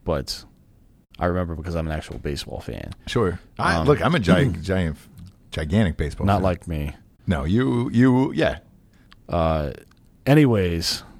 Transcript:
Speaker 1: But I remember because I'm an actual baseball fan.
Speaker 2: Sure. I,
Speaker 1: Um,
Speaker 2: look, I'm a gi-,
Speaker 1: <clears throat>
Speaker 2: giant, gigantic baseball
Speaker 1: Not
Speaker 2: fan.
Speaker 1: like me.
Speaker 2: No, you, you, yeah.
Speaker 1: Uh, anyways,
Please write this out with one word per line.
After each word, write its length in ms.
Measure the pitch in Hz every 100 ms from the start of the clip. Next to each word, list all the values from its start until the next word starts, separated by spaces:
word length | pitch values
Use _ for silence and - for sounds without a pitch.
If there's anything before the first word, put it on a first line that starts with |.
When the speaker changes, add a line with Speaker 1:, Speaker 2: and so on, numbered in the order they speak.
Speaker 1:
But 400 | - 73 - - - _ _ _ _ _ _ -
I 80 | 87
remember 280 | 90 85
because 200 | 80 85
I'm 120 | 82 80
an 60 |
actual 240 | 78 - -
baseball 420 | 76 71 - -
fan. 320 | - 50 50 - -
Speaker 2:
Sure. 320 | 120 95 85 - -
I, 160 | 95 85
Speaker 1:
Um, 100 | 131
Speaker 2:
look, 160 | 147
I'm 120 | 110
a 40 | 170
gi-, 300 | 95 90 82
Speaker 1:
<clears throat> 140 | 82
Speaker 2:
giant, 340 | 87 95 82 78 - - - - -
gigantic 480 | - 78 101 95 -
baseball 280 | 76 - 95
Speaker 1:
Not 100 | 98
Speaker 2:
fan. 60 |
Speaker 1:
like 240 | 92 87 -
me. 300 | 78 73 - - _ -
Speaker 2:
No, 180 | 78
you, 460 | 76 110 131 120 131
you, 420 | 117 127 127 135
yeah. 280 | - 143 - - - _ _ - - -
Speaker 1:
Uh, 440 | 87 80 80 73 - - _ - -
anyways, 800 | - 151 139 107 90 85 85 - - -